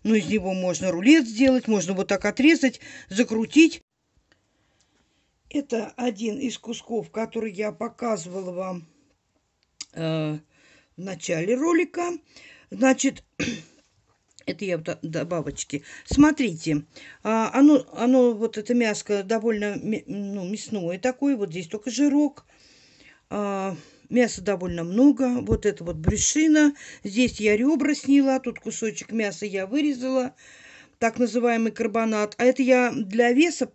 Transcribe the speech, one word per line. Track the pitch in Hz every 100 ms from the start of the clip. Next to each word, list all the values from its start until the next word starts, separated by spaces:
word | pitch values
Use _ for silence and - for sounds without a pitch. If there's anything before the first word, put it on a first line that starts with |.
Но | 208
из | 220 160
него | 214 185
можно | 185 180 165 185
рулет | 170 202 320 226
сделать, | 214 269 254 -
можно | 208 170
вот | 190 196
так | 196
отрезать, | 208 202 294 302 262 - - - -
закрутить. | 190 247 220 220 294 320 - _ _ _ _ _ _ _ _ _ _ _ _ _ _ _ _ _
Это | 294 277 226 214 -
один | 247 196 226 214
из | 269 -
кусков, | - 226 - 226 160
который | 214 220 226 220
я | 185 214
показывала | - 226 - 240 208 165 185 185
вам, | 180 185 180 165 _ _ _ _ _ _ _ _ _ -
э, | - 165 160 156 151 - _ _ _ _ -
в |
начале | 190 170 - 160 180 254
ролика. | 320 339 349 - 349 349 _ - - - _
Значит, | 190 262 262 269 - _ _
<clears throat> | - - - _ _ _ _ _ _ _ -
это | 170
я | 196 165
вот | 160 165
добавочки. | 165 156 165 175 147 - - 143 - -
Смотрите, | - - 294 302 240 160 160 151 151 - - -
а, | 208 226 220
оно, | 247 285 302 -
оно, | - 240 262 247
вот | 214 226 220
это | 214
мяско | 240 233 208 - 202
довольно | 190 226 220 214 208 196
мя-, | 208 214 -
ну, | 196 202 202 180
мясное | 208 - 214 170 185
такое. | 254 254 285 254
Вот | 196
здесь | 160 165
только | 214 254
жирок. | 220 294 285 294 - _ _ _ _ _ _ - _ _
А, | 208 202 196 190 160 - _ _
мяса | 240 233 -
довольно | 190 190 180 170
много. | 170 196 277 233 254 247
Вот | 214 220 208
это | 202
вот | 170 165
брюшина. | 160 208 - 302 320 302 294 285 - -
Здесь | 202 196 247 -
я | 208 214
ребра | 262 311 -
сняла, | 285 - 277 269 262
тут | 247 -
кусочек | 226 226 226 - -
мяса | 226 208 - 208
я | 190 190
вырезала. | 269 302 254 262 262 254 - - - - - - _
Так | 226 226
называемый | 240 226 240 226 226
карбонат. | 214 226 220 226 214 208 -
А |
это | 247 254
я | 254 254 247
для | - 196 220 240
веса | 247 339 285 -